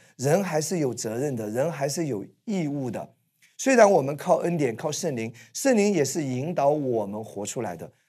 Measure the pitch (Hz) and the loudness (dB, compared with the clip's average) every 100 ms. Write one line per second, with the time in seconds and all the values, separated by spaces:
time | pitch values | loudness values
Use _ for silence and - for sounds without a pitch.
0 | _ - 131 170 190 156 156 185 139 117 | _ -6 0 2 2 -2 -2 -2 -2 -2
1 | 113 113 147 123 107 110 156 147 139 143 | -6 -4 -4 -4 -4 -2 -2 -2 -4 -4
2 | 160 107 - _ - 190 156 143 127 98 | -4 -4 -8 _ -6 -4 -2 -4 -6 -8
3 | 76 _ _ _ _ - - 254 208 190 | -10 _ _ _ _ -4 4 8 8 6
4 | 135 147 - 165 180 170 139 113 156 147 | 2 -4 2 2 2 0 0 -2 -6 -4
5 | 175 127 113 - - - 277 233 208 185 | -4 -4 -4 -8 -14 -2 2 4 4 4
6 | 131 165 139 127 147 160 139 156 135 113 | 2 0 -2 -4 -2 2 2 2 0 -2
7 | 101 104 110 - 101 - 107 85 85 - | -2 -6 -8 -10 -8 -6 -6 -8 -12 -18